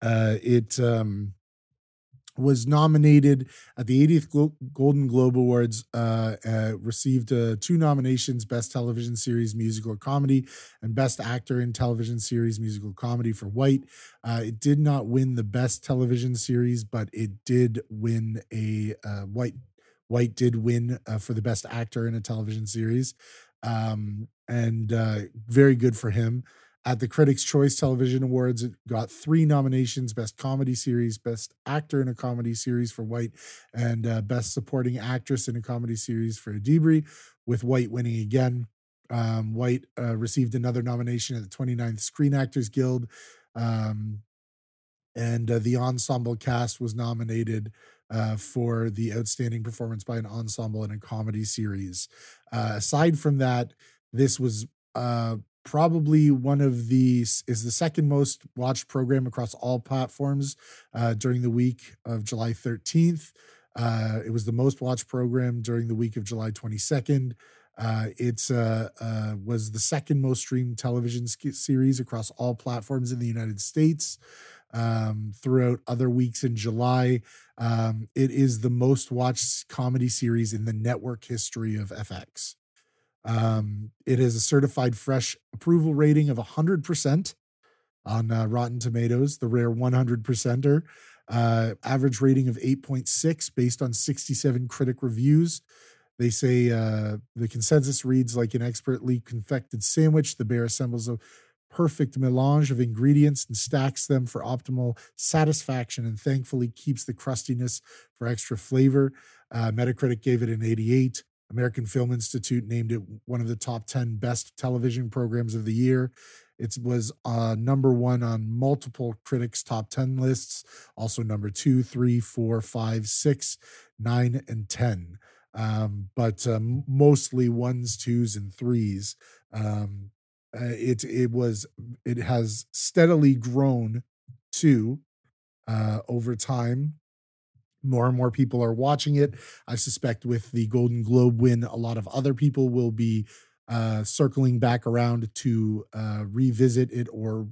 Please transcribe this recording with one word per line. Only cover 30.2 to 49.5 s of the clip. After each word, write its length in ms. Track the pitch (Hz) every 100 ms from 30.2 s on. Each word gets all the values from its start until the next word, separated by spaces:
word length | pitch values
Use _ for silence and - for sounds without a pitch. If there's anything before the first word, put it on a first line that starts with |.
| 110 -
Comedy 400 | 135 135 135 120
Series, 420 | 135 120 117 107
Best 360 | 120 113 - _ -
Actor 360 | 147 151 143
in 80 | 127
a 40 |
Comedy 400 | 117 123 120 117
Series 380 | 113 131 120 117
for 120 | -
White, 280 | 110 120 117 - - - _
and, 320 | 113 117 113 117
uh, 140 | 113
Best 320 | 101 123 107
Supporting 440 | - - 135 123 123
Actress 500 | 117 127 - 131 -
in 80 | 117
a 60 |
Comedy 340 | 110 120 120 110
Series 420 | - 113 113 107
for 160 | - 104
Adibri, 480 | 110 160 160 156 151 - - _ -
with 180 | 120
White 260 | 123 131 113
winning 300 | 120 120 113
again. 480 | 104 131 127 123 117 _ _ _ -
Um, 440 | 120 113 113 110
White, 320 | 110 123 127 - -
uh, 200 | 120 110
received 380 | 113 139 120 123
another 260 | 123 120
nomination 560 | 120 120 120 120 - 120
at 60 |
the 40 | 95
twenty-ninth 540 | - 127 120 117 107
Screen 320 | - - 143
Actors 340 | 139 131 135 107
Guild, 400 | 139 127 127 117 - - - _ 117
um, 680 | 117 113 107 107 107 104 - _ _ _ _ _ _ _ _ 120
and, 340 | 117 117 117
uh, 100 | 117
the 180 | 113 123
ensemble 580 | 127 123 - 123 120 113
cast 460 | - 120 120 -
was 120 | 120
nominated, 800 | 110 117 117 113 113 113 110 107 - _ _ -
uh, 260 | 110 110 107
for 540 | - 127 120 117 113
the 240 | 101 113
outstanding 500 | 113 110 - 120